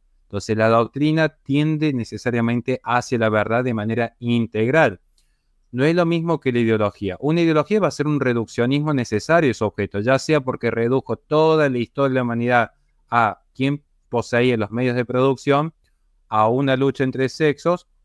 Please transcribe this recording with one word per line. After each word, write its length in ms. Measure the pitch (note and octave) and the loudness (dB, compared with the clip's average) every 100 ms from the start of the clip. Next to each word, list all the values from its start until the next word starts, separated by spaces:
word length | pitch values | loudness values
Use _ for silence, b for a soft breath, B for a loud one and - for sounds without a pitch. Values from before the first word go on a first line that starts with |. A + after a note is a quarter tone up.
| _ _ _ | _ _ _
Entonces 300 | G2+ - A2 | -10 -4 0
la 140 | A2+ | 2
doctrina 600 | A2+ A#2 C#3 D3+ D#3+ D#3 | 2 0 0 0 2 0
tiende 640 | - - C#3 D3+ D#3 D#3 | -2 -4 -2 0 0 -2
necesariamente 880 | C3 A2 G#2+ B2 A#2 A#2 A#2+ A#2+ B2+ | -2 -6 -6 -4 0 0 -2 -2 -4
hacia 340 | - A#2+ - A#2+ | -2 -2 -2 0
la 120 | A2 | 2
verdad 340 | G#2+ G#2 A#2 | 2 0 0
de 100 | B2+ | -2
manera 420 | A2 G#2+ A2+ A#2 - | -4 -2 -2 -4 -6
integral. 800 | A#2+ A#2+ A2+ G#2+ A2+ D#3 C3+ F#2 _ _ _ _ _ _ _ | -2 0 0 -2 0 2 2 0 _ _ _ _ _ _ _
No 140 | A#2+ | -2
es 100 | D3 | 0
lo 120 | E3+ E3 | 2 2
mismo 340 | E3+ E3+ D#3 | 0 -2 -2
que 140 | C3 | -2
la 60 | A#2+ | 0
ideología. 580 | A2+ A2 G#2 - G2 F2+ | 2 2 0 -2 -8 -4
Una 220 | C#3 E3 | -2 0
ideología 400 | E3 D3+ C#3+ G#3+ | 2 2 0 0
va 80 | E3 | 0
a 20 | |
ser 160 | - D3 | -2 -2
un 140 | D3 | 0
reduccionismo 720 | B2+ A#2+ A2 - A#2+ C#3+ D3+ | 0 0 -2 -2 0 0 0
necesario 560 | C#3 A#2 G#2 - E3 D3 | -2 -2 -4 2 2 2
de 40 | |
su 120 | - G#2+ | 0 -4
objeto, 340 | - G2 G2+ | -2 -4 -2
ya 180 | A2 C3+ | 0 0
sea 220 | - D3+ | 2 0
porque 320 | C3 A#2 A#2 | 0 -4 -4
redujo 460 | A2+ A#2 C3 - A2+ | -2 0 0 -2 -8
toda 500 | _ D3+ D#3+ D#3 D3 | _ 2 2 4 2
la 80 | B2 | 0
historia 300 | A2+ - C#3 | -4 -2 0
de 80 | B2+ | 0
la 60 | |
humanidad 480 | A#2+ A#2 A#2+ A#2+ A2 - _ _ _ | -2 -2 2 2 2 -4 _ _ _
a 340 | A#2+ A2 F#2+ _ | 2 2 0 _
quien 300 | - C3+ C#3+ - _ _ | -4 -2 -2 -8 _ _
poseía 480 | A#2+ - A#2+ B2+ A#2 | -6 0 2 2 2
los 160 | G2+ | -2
medios 240 | A2+ B2+ B2 | -2 -2 -2
de 80 | |
producción, 680 | A#2+ B2+ C3+ B2+ - C#3 D#3+ - _ _ _ _ _ | -2 0 0 0 0 0 0 -8 _ _ _ _ _
a 180 | G#2+ A2 | 2 2
una 300 | B2+ C#3 C3 | 2 0 2
lucha 260 | C#3 C3 | 0 0
entre 240 | C3 B2+ C3 | -4 -2 -4
sexos, 580 | - D#3 - E3+ F3 - _ | 0 -2 0 -2 -4 -6 _